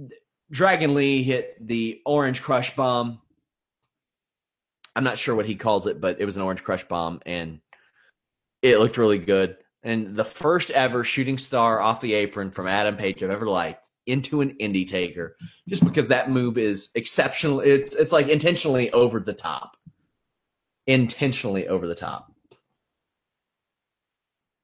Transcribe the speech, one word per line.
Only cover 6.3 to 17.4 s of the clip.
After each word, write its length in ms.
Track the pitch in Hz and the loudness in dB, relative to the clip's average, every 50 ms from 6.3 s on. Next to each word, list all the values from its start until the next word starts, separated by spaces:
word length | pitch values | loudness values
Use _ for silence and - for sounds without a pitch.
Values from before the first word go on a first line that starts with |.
| 92 | -4
an 60 | 101 95 | -4 -4
Orange 220 | 95 92 90 - | -4 -4 -4 -4
Crush 180 | - 95 90 - - | -6 -6 -6 -4 -6
Bomb, 320 | 90 85 82 82 85 80 - | -4 -4 -4 -4 -6 -10 -10
and 360 | - 87 87 85 82 80 76 _ _ - _ _ _ _ _ _ _ _ _ _ _ _ _ _ _ _ - - | -8 -8 -8 -8 -10 -12 -16 _ _ -20 _ _ _ _ _ _ _ _ _ _ _ _ _ _ _ _ 0 2
it 160 | 127 120 107 | 4 6 6
looked 200 | 110 123 127 123 | 4 4 2 2
really 200 | 117 107 104 98 | 4 4 4 2
good. 380 | 85 98 98 95 95 90 90 _ _ _ _ _ - | 2 2 2 2 2 0 -2 _ _ _ _ _ -6
And 340 | 117 113 113 107 98 101 | -4 -2 -2 -2 -4 -4
the 80 | 107 110 | -4 -4
first 460 | - - - - 151 175 180 - - | -4 -4 -2 0 2 2 2 0 0
ever 340 | - 135 131 127 120 123 117 | 2 2 2 2 2 0 -2
shooting 340 | - - 143 131 127 135 131 | -2 -2 -2 -2 -2 -2 -4
star 420 | - - - 123 117 117 110 107 | -4 -2 0 2 4 4 4 2
off 200 | 98 110 117 - | 2 0 0 0
the 140 | - 117 107 | -2 0 0
apron 360 | 104 101 98 - 101 98 95 | 0 0 -2 -4 -6 -8 -8
from 160 | 95 - 92 | -8 -6 -4
Adam 300 | 92 95 101 104 107 104 | 0 0 2 2 0 -2
Page 260 | 98 107 95 92 - - | -2 -4 -4 -4 -2 -4
I've 80 | 92 | -4
ever 160 | 98 104 113 | -4 -2 -2
liked 400 | 110 95 90 85 80 - - _ _ _ _ - | -2 0 0 -2 -4 -6 -12 _ _ _ _ -6
into 340 | - 127 139 131 - 151 147 | -2 -2 -2 -2 -2 -2 0
an 160 | 139 139 135 - | 0 -2 -2 -6
Indy 260 | 107 104 98 95 92 | -6 -2 -2 -2 -2
Taker, 520 | 92 98 92 90 87 82 87 85 82 - - - - - _ - 175 | -2 -2 -4 -4 -4 -6 -8 -10 -10 -12 -16 -20 -20 -20 _ -10 -6
just 160 | 196 175 - | 0 2 2
because 240 | - - 151 131 113 | 4 4 2 2 2
that 220 | 131 123 127 131 | 2 0 2 0
move 280 | 131 127 123 120 113 123 | 0 0 0 0 0 0
is 320 | 110 107 101 98 - - - | 0 0 -2 -2 -8 -8 -8
exceptional. 680 | 120 117 - - - 139 135 - - | -6 -4 -4 0 0 0 0 0 -2